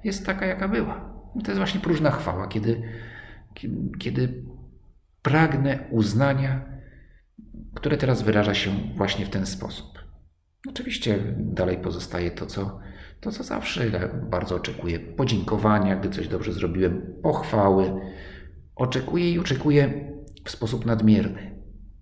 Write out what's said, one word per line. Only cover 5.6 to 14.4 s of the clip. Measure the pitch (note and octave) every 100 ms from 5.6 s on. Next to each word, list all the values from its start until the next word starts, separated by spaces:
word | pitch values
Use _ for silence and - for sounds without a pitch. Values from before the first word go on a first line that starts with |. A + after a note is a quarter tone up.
| C3+ C3+ -
uznania, | A#2 G#2 G#2 C#3 C3+ C3+ C3 - - - - - - _ - - - -
które | - D3 D3
teraz | C3 A#2+
wyraża | G#2 G#2 G#2
się | G2 G2 G2 - -
właśnie | G2 - G2
w |
ten | G2 F2+
sposób. | - - - - - - - - _ _ _ C4+
Oczywiście | - - - - G2+ - -
dalej | - - F2+ F#2
pozostaje | F2 E2+ - F2+ F2
to, | - F2+
co, | - G2 - - - - -
to, | G#3+
co | G#3+
zawsze, | B3+ - - - A#2
ja | F2+ - - -
bardzo | F2+